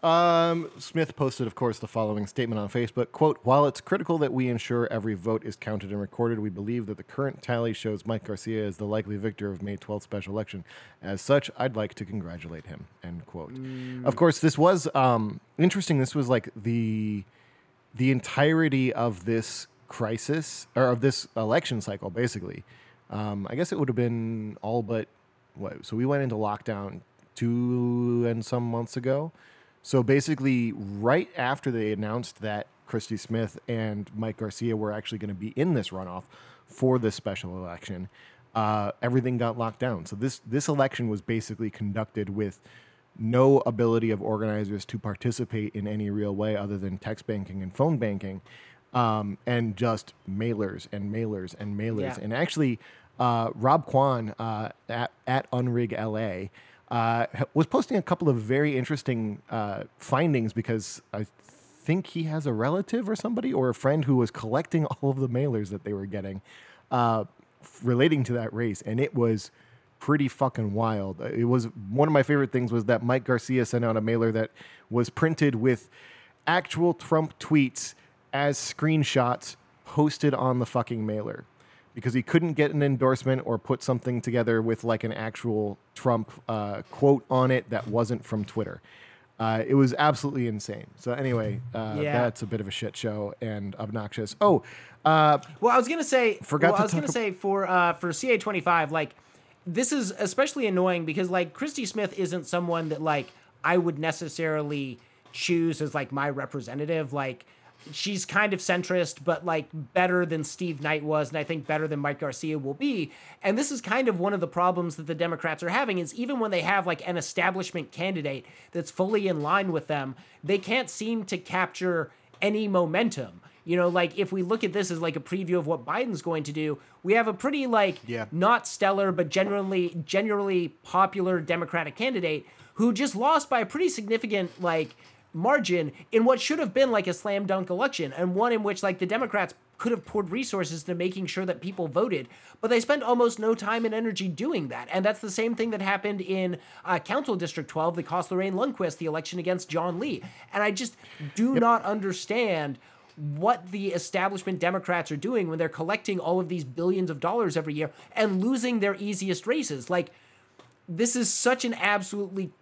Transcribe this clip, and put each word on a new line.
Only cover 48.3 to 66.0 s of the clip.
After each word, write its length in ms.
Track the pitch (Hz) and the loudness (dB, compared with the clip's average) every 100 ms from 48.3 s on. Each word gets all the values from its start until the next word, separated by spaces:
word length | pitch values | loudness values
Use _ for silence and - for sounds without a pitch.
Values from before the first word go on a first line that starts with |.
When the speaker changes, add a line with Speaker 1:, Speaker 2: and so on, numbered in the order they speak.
| 95 - - - - _ | -10 -14 -20 -20 -20 _
Speaker 1:
um, 440 | 123 117 107 101 98 - | 0 2 2 -2 -6 -2
and 320 | 120 117 98 | 0 0 0
just 360 | 120 107 - - - | 0 0 -4 -18 -8
mailers 580 | 95 113 110 101 - - | -4 -2 0 -2 -4 -10
and 220 | 104 101 | -8 -6
mailers 420 | 107 113 104 92 - | -4 -4 -4 -8 -10
and 200 | 104 104 | -8 -4
mailers. 380 | 110 110 95 - | -2 -2 -4 -4
Speaker 2:
Yeah. 60 | |
Speaker 1:
And 100 | 104 | -4
actually, 460 | 117 175 - 143 120 - - _ - | -2 -2 2 2 2 -6 -20 _ 0
uh, 320 | 123 117 113 - | 2 2 0 0
Rob 300 | 120 156 147 | 4 4 4
Kwan, 500 | 131 139 127 110 101 | 2 4 2 -4 -6
uh, 320 | 113 107 110 - _ | -4 -4 -6 -10 _
at, 220 | 117 120 _ - | -4 -4 _ -2
at 240 | 131 - | -2 0
Unrig 420 | 123 127 120 117 | -2 0 0 0
L 240 | 117 110 107 | -2 -4 -2
A, 320 | 110 92 95 - - - _ | -4 -4 -8 -14 -20 -20 _
uh, 360 | 120 117 117 117 - | 0 2 2 0 -2
ha-, 80 | 135 | -2
was 120 | - 160 | 2 2
posting 320 | - - 226 | 2 2 0
a 40 | |
couple 280 | - 180 165 | 0 2 2
of 80 | 120 | 2
very 400 | 107 131 151 135 | 2 2 2 0
interesting, 640 | 123 147 - 120 110 101 - | 0 -2 -2 -2 -2 -6 -6
uh, 320 | 117 104 98 - _ | -6 -4 -6 -10 _
findings 560 | - 131 170 139 113 | -2 2 4 2 2
because 480 | 113 110 113 101 - _ | -2 -2 -2 -4 -12 _
I 120 | 104 104 _ | -8 -8 _
think 640 | - - - - - 170 - | -20 -20 -20 -16 0 0 0
he 160 | 165 | -4
has 220 | 160 156 147 | -4 -2 -2
a 80 | |
relative 560 | 110 123 175 196 233 202 | 0 2 0 0 -2 -2
or 60 | 220 | -4
somebody 360 | - 233 262 | -2 -2 -2
or 160 | 262 127 | 2 2
a 60 | |
friend 320 | 120 135 151 135 | 2 2 2 4
who 100 | 131 | 4
was 160 | 117 | 4
collecting 540 | - 110 127 160 170 151 | 0 -2 -2 0 0 0
<laughs> 160 | - | 0
all 80 | 139 | -2
of 100 | 135 | 0
the 80 | 131 | 0
mailers 420 | 120 143 117 101 | 0 0 0 -2
that 140 | 98 | -6
they 80 | 104 | -6
were 140 | 101 | -6